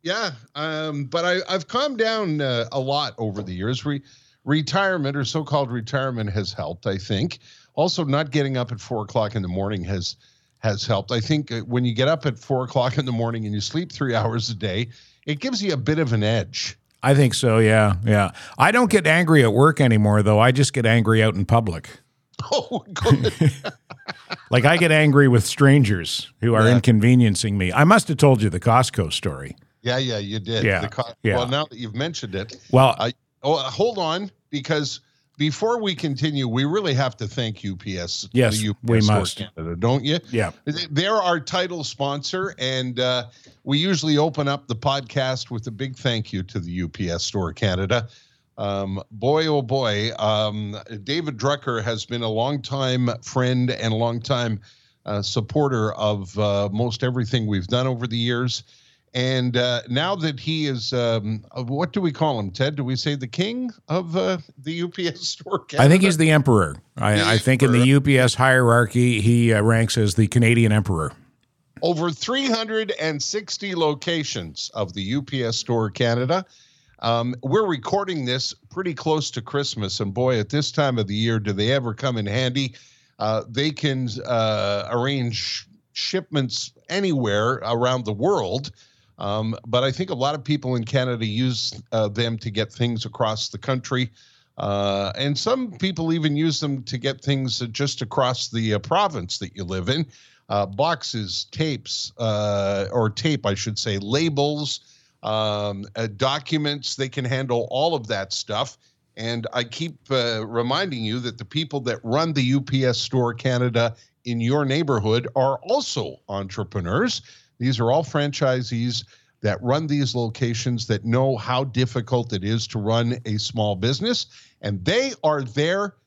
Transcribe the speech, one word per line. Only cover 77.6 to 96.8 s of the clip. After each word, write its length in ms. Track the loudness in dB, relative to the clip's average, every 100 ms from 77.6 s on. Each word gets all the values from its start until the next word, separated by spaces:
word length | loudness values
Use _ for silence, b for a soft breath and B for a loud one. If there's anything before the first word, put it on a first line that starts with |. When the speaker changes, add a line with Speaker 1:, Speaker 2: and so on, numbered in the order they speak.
| 2
Speaker 1:
recording 580 | -2 -2 -2 -2 -4
this 300 | -4 -4 -4 -10 _
pretty 240 | -8 -6
close 360 | -4 -2 -2 -2
to 100 | -8
Christmas, 580 | -6 -4 -4 -6 -6 -4
and 140 | -4
boy, 240 | -2 0 0
at 80 | 0
this 240 | -2 -2
time 240 | 0 0 0
of 100 | -2
the 80 |
year, 240 | -2 0 0
do 140 | -2
they 180 | -2 0
ever 200 | 0 -2
come 240 | -4 -4 -4
in 80 |
handy. 480 | -4 -2 -2 -2 -4 b b b b b
Uh, 240 | -2 -2 -4
they 240 | -4 -4
can, 380 | -2 -2 -2 -4 -6
uh, 640 | -2 0 2 0 0 -2 -2
arrange 800 | -2 -2 -2 -4 -4 -6 -8 -12 _ _
shipments 800 | -10 -4 -4 -2 -2 -2 -4 -10 _ -6
anywhere 640 | -2 0 0 2 2 2 0
around 420 | -2 0 0 0 -2
the 60 |
world. 580 | -2 0 0 0 -4 -6 b b b b -10
Um, 360 | -4 -2 -2 -6 -2
but 180 | 0
I 80 | 0
think 180 | -2 -6
a 40 |
lot 200 | -2 -2
of 80 | -2
people 320 | -2 -2 0 -4
in 80 |
Canada 400 | 0 -2 0 -2
use, 560 | -4 -2 -2 -2 -6 -10 -4
uh, 160 | -2 -2
them 280 | -2 -2 -4
to 120 | -6
get 220 | -4 -6
things 320 | -2 -2 -2
across 440 | -8 -2 -2 -2 -8
the 100 | -8
country. 520 | -4 -4 -2 -4 -4 b b b b -8
Uh, 540 | -4 -2 0 -2 -4 -4
and 200 | -4 -2
some 340 | -2 -2 -4
people 400 | -4 -4 -2 -2
even 240 | 0 0 0
use 240 | 0 -2
them 220 | -4 -4